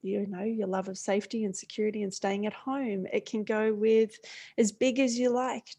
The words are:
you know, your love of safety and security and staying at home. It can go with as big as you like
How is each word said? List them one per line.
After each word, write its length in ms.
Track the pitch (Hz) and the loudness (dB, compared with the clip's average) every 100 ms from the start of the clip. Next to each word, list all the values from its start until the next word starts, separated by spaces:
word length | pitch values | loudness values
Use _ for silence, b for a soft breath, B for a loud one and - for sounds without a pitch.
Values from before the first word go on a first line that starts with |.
you 260 | 190 202 202 | -6 -4 -4
know, 160 | 180 | -6
your 240 | 214 226 190 | -4 -4 -2
love 200 | 190 190 | -4 -4
of 100 | 185 | -8
safety 460 | - 202 - 233 | -2 -2 -2 -4
and 100 | 214 190 | -4 -6
security 480 | - - 214 214 | -10 -4 -4 -2
and 100 | 202 | -6
staying 320 | - 196 202 214 | -4 -4 -2 -4
at 80 | |
home. 520 | - - 277 254 196 185 | -6 -6 -6 -4 -4 -2
It 140 | 214 - | -4 -2
can 180 | 220 | -4
go 300 | 208 214 220 | 2 2 4
with 440 | 214 220 220 220 - B B B - | 4 6 6 6 0 B B B 2
as 140 | 220 | 2
big 280 | - 254 240 | 4 2 4
as 180 | 262 233 | 2 2
you 100 | 247 | 0
like 460 | 240 254 233 - | 2 -2 -6 -10